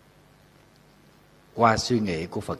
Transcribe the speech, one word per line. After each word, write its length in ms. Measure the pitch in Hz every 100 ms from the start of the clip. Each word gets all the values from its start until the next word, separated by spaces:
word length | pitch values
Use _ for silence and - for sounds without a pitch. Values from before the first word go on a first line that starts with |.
| _ _ - - - - - - - _ - - _ _ _ -
qua 220 | 113 110
suy 220 | - 120
nghĩ 260 | 104 80 87
của 160 | -
Phật 180 | -